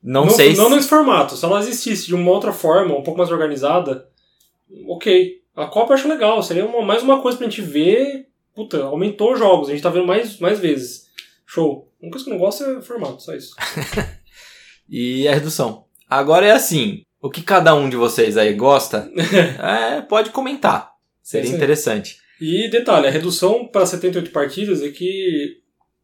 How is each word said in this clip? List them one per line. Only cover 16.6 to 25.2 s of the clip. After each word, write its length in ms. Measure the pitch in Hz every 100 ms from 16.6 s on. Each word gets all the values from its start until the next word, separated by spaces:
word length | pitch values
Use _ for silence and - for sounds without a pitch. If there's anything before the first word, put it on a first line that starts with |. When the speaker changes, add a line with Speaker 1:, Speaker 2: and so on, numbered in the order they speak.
| - 156 110 95 _ _
Speaker 1:
o 80 | 139
que 140 | 151
cada 320 | - 190 165 151
um 120 | 139
de 80 | 123
vocês 420 | 117 117 113 104
aí 160 | 107
gosta, 540 | 101 127 139 - 107 -
Speaker 2:
<laughs> 480 | - 165 190 170 -
Speaker 1:
é, 400 | - 110 160 196
pode 300 | - 214 214
comentar. 600 | - 262 285 - - - _ _ _
Seria 220 | - -
Speaker 2:
É 20 | 120
isso 60 |
aí. 40 | 170
Speaker 1:
interessante. 600 | 143 147 135 107 - - _ _
Speaker 2:
E 260 | 160 180 226
detalhe, 360 | 233 240 175 139
a 60 |
redução 560 | 151 175 170 185 233 240
pra 180 | 202 175
setenta 320 | 175 185 175
e 40 |
oito 100 | 170
partidas 500 | 151 143 180 208 165
é 80 | 143
que, 680 | 143 180 196